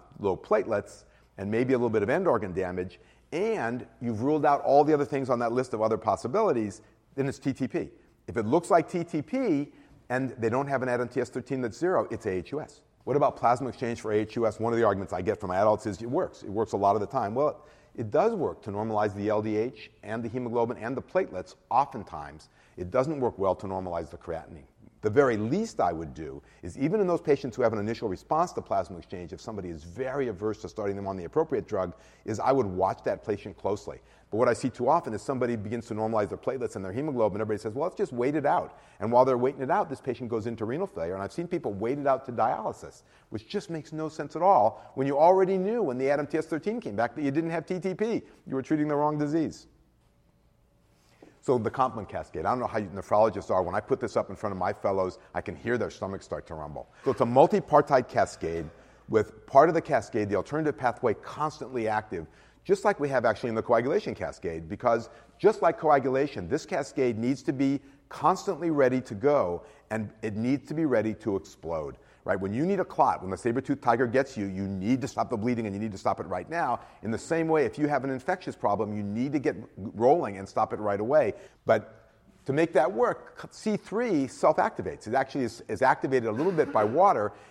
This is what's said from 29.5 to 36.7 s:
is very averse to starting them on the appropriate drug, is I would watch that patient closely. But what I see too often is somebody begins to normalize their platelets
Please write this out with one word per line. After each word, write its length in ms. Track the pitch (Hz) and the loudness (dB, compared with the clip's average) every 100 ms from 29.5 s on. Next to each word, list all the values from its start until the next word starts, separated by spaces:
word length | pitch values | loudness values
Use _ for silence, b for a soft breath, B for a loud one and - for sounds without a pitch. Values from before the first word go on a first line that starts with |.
| 107 90 | -10 -8
is 160 | 82 82 | -10 -12
very 420 | 87 131 135 127 | -8 -6 -2 -4
averse 340 | 92 107 104 | -2 -4 -4
to 60 | 87 | -8
starting 300 | - 104 101 | -6 -4 -4
them 100 | 98 | -6
on 80 | 95 | -6
the 80 | |
appropriate 460 | 85 147 156 120 92 | -4 -2 0 -2 -2
drug, 240 | 104 92 - b b - | -2 -2 -6 b b -8
is 120 | 110 | -2
I 140 | - | 2
would 140 | 135 104 | 4 2
watch 360 | 90 95 117 - | 2 0 0 -2
that 200 | 98 - | -2 -2
patient 320 | 104 107 92 | -4 -6 -8
closely. 420 | 101 101 - 67 b b b | -4 -4 -6 -16 b b b
But 80 | 104 | 2
what 120 | 120 | 4
I 40 | |
see 160 | 113 131 | 4 0
too 200 | - 120 | 0 2
often 240 | 165 135 | 2 2
is 80 | 107 | -6
somebody 340 | - 131 123 117 | -4 -2 0 -2
begins 300 | 101 117 113 | -4 -8 -6
to 80 | 107 | -4
normalize 320 | 110 113 101 | 0 0 0
their 100 | 98 | -2
platelets 380 | - 127 117 | -4 -4 -4